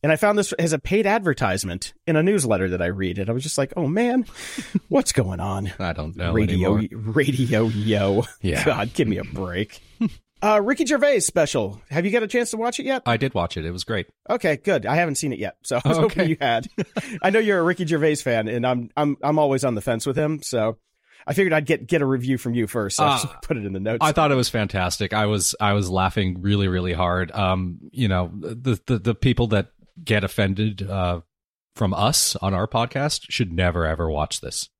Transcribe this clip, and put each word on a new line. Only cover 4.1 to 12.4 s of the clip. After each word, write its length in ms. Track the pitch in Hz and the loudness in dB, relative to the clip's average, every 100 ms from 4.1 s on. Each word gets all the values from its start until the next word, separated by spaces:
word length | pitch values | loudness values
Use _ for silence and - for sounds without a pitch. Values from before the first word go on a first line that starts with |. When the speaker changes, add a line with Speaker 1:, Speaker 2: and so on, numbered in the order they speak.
| 254 240 - - - | 0 -2 -10 -12 -10
Speaker 1:
<laughs> 300 | - 190 _ | -4 -4 _
what's 220 | - 262 | 0 2
going 280 | - 95 90 | 0 -2 -2
on?" 320 | 98 98 101 - | -4 -4 -6 -4
Speaker 2:
I 120 | 92 | -6
don't 220 | 82 78 85 | -4 -8 -4
know 180 | 87 | 0
Speaker 1:
Radio, 440 | 110 104 92 92 107 | 2 2 2 2 2
Speaker 2:
anymore. 360 | 110 110 110 | 0 -6 -2
Speaker 1:
Radio 520 | 113 139 127 120 110 113 | 0 2 2 2 2 2
Yo. 560 | 104 110 104 98 101 123 - | 0 0 2 2 2 -2 -4
Speaker 2:
Yeah. 220 | 95 76 | -2 0
Speaker 1:
God, 300 | 151 113 107 | 0 0 -2
give 140 | - 120 | 0 0
me 100 | 95 | 0
a 60 | |
break. 580 | 95 - 92 87 107 - - - | -4 -8 -6 -4 -6 -8 -20 -4
<laughs> 120 | 226 - _ _ | -4 -4 _ _
Uh, 220 | 208 214 | 2 2
Ricky 220 | 202 285 269 | 2 0 0
Gervais 360 | 285 285 247 | 2 4 2
special. 600 | - 185 147 135 101 104 - | 2 0 0 0 -2 -6 -6
Have 160 | 143 180 | -2 0
you 60 | |
got 100 | 233 | 0
a 60 | 214 | 0
chance 240 | 247 | -2